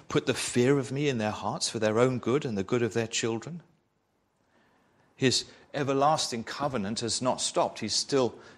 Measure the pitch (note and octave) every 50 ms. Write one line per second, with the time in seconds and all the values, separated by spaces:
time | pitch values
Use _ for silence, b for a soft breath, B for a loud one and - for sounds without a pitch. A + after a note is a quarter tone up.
0 | B B - D3+ - C3+ A#2 - - - - B2 A#2+ C3 C#3+ C#3+ B2 A2+ C3 C#3
1 | D3+ C#3+ C3 A2+ G#2+ G#2+ G2+ - - G#2 C3 - - - - A2+ G#2+ G#2+ G#2+ A2+
2 | B2+ C3 B2+ A#2 - G#2+ A#2+ D3+ - C3 A2 G2 F#2+ - B2 B2 A#2+ A2+ - A#2
3 | A2+ A2 - - - A2+ A2+ A2+ - C#3+ E3+ E3+ - _ _ _ _ _ _ _
4 | _ _ _ _ _ _ _ _ _ b b b b b b b b b b b
5 | b b b - C3+ B2+ A2 - - B B B B B - C#3+ C#3+ B2+ C3+ C3+
6 | C#3 D3+ D#3 D3 - - B2+ A2+ A2 - - - C#3+ D3 C3 A#2 F#2+ G2 A#2 -
7 | A#2+ A2+ - - B2+ B2+ G#2 - - - - F3 D3+ - - - A#2 G#2 - -
8 | - - C#3+ C3+ B2+ A2 - B B B B